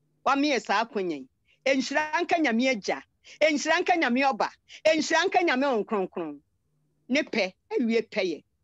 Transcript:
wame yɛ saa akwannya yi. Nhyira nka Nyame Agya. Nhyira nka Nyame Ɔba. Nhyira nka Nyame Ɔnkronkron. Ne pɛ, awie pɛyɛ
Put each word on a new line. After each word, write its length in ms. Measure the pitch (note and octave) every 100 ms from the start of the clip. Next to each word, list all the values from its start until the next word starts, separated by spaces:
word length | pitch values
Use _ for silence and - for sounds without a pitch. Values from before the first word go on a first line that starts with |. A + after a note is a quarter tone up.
| _ _ -
wame 220 | C#4 D4
yɛ 60 | B3+
saa 240 | - G3+ A3+
akwannya 320 | G#3+ F#3 D3
yi. 100 | C3 _ _ _ -
Nhyira 560 | C#4 - C#4 D#4 D#4
nka 140 | F4 F4
Nyame 320 | D4 A3+ C4
Agya. 320 | A#3+ F#3 C#3+ - _ - -
Nhyira 340 | D4+ D4 D4+ E4
nka 120 | F#4 F4
Nyame 200 | C#4 A#3+ C#4
Ɔba. 180 | A#3 D#3+ - _ - D#4
Nhyira 400 | D#4+ - D#4+ F4+
nka 140 | F4+
Nyame 220 | E4+ B3+ C#4 A#3
Ɔnkronkron. 560 | F#3+ G#3+ F#3 - E3 C#3+ _ _ _ _ _ _ -
Ne 120 | C4
pɛ, 300 | D#4 A3+ F#3 - -
awie 300 | A4 A#3 A3+ A3
pɛyɛ 360 | - F#3+ D3+ - _